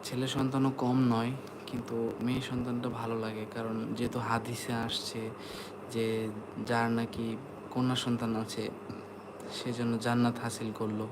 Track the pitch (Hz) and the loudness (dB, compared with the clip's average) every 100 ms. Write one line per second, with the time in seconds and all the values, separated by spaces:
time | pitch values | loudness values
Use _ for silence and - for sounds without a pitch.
0 | - 127 131 - 131 135 135 131 123 127 | -2 -2 0 2 2 6 4 4 4 6
1 | 123 113 117 139 - - - 123 117 117 | 8 6 2 -2 -8 -12 -6 -6 -2 0
2 | 113 101 117 131 127 123 120 120 123 113 | 0 0 0 0 0 -2 0 0 -2 -2
3 | 113 113 110 107 104 117 113 110 113 113 | -2 -2 -2 -4 -6 -4 -2 -2 -2 0
4 | 120 123 113 113 120 120 - 117 120 - | 0 0 2 0 0 -4 -2 0 0 -2
5 | - 117 110 - - - - - - 113 | -4 -4 -6 -8 -10 -10 -10 -12 -4 0
6 | 113 110 110 104 - - 110 117 117 117 | 2 2 -2 -4 -8 -6 0 2 4 2
7 | 117 - 113 113 135 - - 127 127 123 | 0 -2 -4 -4 -8 -12 -6 2 2 2
8 | 127 117 117 110 110 - 110 - - - | 2 2 2 0 -2 -4 -4 -6 -8 -10
9 | - - - - - - - 117 117 117 | -10 -14 -14 -12 -8 -6 -4 0 0 2
10 | 120 120 120 117 120 - 110 104 107 107 | 4 6 6 4 -4 -2 -4 -2 -2 0
11 | 110 | -4